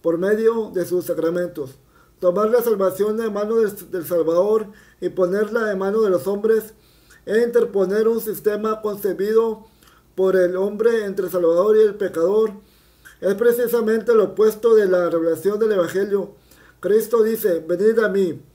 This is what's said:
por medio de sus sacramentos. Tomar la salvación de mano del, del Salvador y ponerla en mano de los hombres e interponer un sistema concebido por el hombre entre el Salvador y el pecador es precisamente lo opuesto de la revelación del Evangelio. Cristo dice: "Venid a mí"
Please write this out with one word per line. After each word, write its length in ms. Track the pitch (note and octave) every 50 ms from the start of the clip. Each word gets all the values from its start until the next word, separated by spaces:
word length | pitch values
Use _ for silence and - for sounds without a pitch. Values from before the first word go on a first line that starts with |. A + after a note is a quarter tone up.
por 180 | _ E3 E3 E3
medio 520 | F3+ G3 G#3+ G#3+ A3+ A3+ A#3 A3+ G#3+ -
de 140 | - F#3 E3+
sus 200 | - F3 F3+ E3
sacramentos. 720 | - F3 D#3+ D#3+ E3 F3 F3 F3+ F3 F3 D#3+ C#3 C3 - _ _ _ _ _ _ _ _ _
Tomar 300 | - F3+ F3 G3+ G#3 A3
la 120 | A#3 B3
salvación 540 | A#3 A#3+ A3 G3 G3 F#3+ F#3 F#3+ G3+ G#3+ G#3+
de 140 | A3 A3+ A3
mano 260 | G3+ G3+ G#3 G#3+ A3+
del, 340 | A3+ A3 G3+ G3 - - -
del 140 | - F#3 D#3
Salvador 600 | C3+ F3+ E3+ D#3+ D#3 E3 F3 F#3+ G#3 A3 A3 G#3+ G#3 - - - _ _ _
y 80 | F#3 F3+
ponerla 640 | - F#3 F#3 F3 F#3 G3+ G#3+ G#3 A3 A#3 A3 G#3+
en 60 | G3+ F#3+
mano 240 | F#3+ G3 G3+ A3
de 80 | A3 G3+
los 160 | F#3 F3 F3
hombres 480 | F#3+ G3+ G#3 G#3 A3 A3+ A3 G#3+ - - _ _ _ _ _ _ _ - _ _
e 160 | - G3 A3+
interponer 680 | A#3+ A#3 A#3+ A#3+ A3 - G3+ G3+ F#3+ F#3 G3 G#3+ A3 A3
un 120 | A#3 A3+
sistema 600 | A3 A3 F#3+ D3+ - G#3+ G#3 G#3 G#3+ G#3+ A3 A3
concebido 840 | - G#3+ G3+ - - G3+ F3 E3 F#3+ G#3 A3 A3 A3+ A3+ G#3+ G#3+ - - _ _ _ _ _ _ _ _ _
por 220 | - F#3+ F#3+ F#3
el 200 | F#3+ F3+ F3 F3+
hombre 480 | F#3 G3 G#3 G#3+ G#3 A3 A#3 A3+ A3+ G#3
entre 220 | G3+ F#3+ G3 F#3
el 60 | F3
Salvador 440 | E3 F3+ F3 E3 E3 F3 F#3+ G#3+ G#3+
y 40 | G#3+
el 140 | A3 G#3 G3
pecador 580 | G3+ G3+ F3+ - E3 E3 F3+ G3+ G#3+ A3 G#3+ G3 - - _ _ _ _ _ _ _ _ - - _
es 140 | - F#3 G3+
precisamente 800 | G3+ A#3 A#3+ A#3 A#3+ B3 A3+ A3+ A#3 A3 G#3+ A3+ A3+ G3+ A#3+ A#3
lo 100 | A3 G3
opuesto 500 | - - - A3 A3 - G3+ - A#3 A3+
de 120 | A3 G#3
la 240 | F#3 F#3 F3+ F3 E3+
revelación 480 | E3 E3+ E3 E3 E3 C#3 - G3 G#3 G#3
del 140 | A3+ G#3+
Evangelio. 600 | G#3+ F#3+ E3+ E3 E3 F#3+ G3+ G#3 G3 G3+ F3+ - - _ _ _ - _ - - _ _
Cristo 420 | - F3+ G3+ A3 G#3+ A3 A#3+ A#3
dice: 420 | G#3+ A3 A3+ G#3+ G#3+ G#3 F3 E3 D#3+
"Venid 320 | D#3+ F3+ F3 G3+ A3 A3+ A3
a 100 | A3 G3+
mí" 320 | F#3+ G3 G3 F3 D3 B2 - _ _